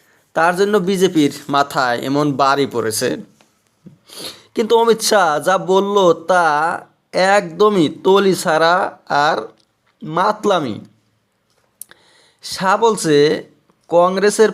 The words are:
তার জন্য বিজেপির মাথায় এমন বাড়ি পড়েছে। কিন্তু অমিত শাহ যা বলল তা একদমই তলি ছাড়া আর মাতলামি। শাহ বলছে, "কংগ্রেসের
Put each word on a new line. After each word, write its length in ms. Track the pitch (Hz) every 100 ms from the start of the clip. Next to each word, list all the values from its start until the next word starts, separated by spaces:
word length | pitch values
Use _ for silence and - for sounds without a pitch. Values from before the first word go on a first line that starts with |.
| _ _ _
তার 240 | - 170 180
জন্য 220 | 202 208
বিজেপির 540 | 180 190 185 165 143 139 -
মাথায় 500 | 143 139 156 127 120
এমন 340 | 135 143 151
বাড়ি 340 | 131 135 139 135
পড়েছে। 500 | 117 110 107 127 - - _ _ _ _ _ - - _ - - - _
কিন্তু 240 | - 214 226
অমিত 220 | 233 220
শাহ 400 | - 208 170 147
যা 180 | 156 185
বলল 540 | 165 190 196 202 180
তা 320 | 165 - 180 160 147 160 - - _ _
একদমই 760 | 175 190 202 175 165 214 202 143 -
তলি 300 | 190 196 196
ছাড়া 640 | 170 180 156 165 185 - - -
আর 300 | 143 151 202 - _ _ _ _ _
মাতলামি। 800 | 156 165 208 214 202 180 135 98 - _ _ _ _ _ _ _ _ _ - _ _ _ _ _
শাহ 340 | - - 185 208
বলছে, 400 | 226 208 160 147 147 - - _ _ _ -
"কংগ্রেসের 640 | 165 180 190 208 214 214